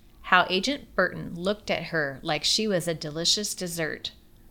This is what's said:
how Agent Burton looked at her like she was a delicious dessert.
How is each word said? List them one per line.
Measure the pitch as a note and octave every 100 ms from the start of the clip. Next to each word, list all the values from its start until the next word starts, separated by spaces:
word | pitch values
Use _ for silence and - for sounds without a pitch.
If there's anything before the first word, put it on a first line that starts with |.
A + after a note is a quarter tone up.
| - - -
how | F3+ -
Agent | F#3 B3 C#4+ - -
Burton | F#3 D#3+ - E3+
looked | F#3 G#3 -
at | - D#3+
her | E3 C#3+ C3+
like | E3 D3+
she | - A3 G#3+
was | F3+ E3+
a |
delicious | D#3+ D3+ D#3 E3+ G#3 G#3 -
dessert. | F3 E3+ D3+ A#2+ - - - - -